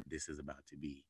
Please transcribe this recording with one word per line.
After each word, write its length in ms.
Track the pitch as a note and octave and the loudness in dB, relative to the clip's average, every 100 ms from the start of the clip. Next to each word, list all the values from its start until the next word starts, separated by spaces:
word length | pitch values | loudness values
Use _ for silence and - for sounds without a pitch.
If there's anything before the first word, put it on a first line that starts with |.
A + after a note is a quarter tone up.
| - | 0
this 240 | D#2 - | 0 2
is 80 | D2 | 0
about 260 | C#2+ C#2 - | 0 -4 -6
to 100 | D2 | 0
be. 260 | D2 C#2 | 0 0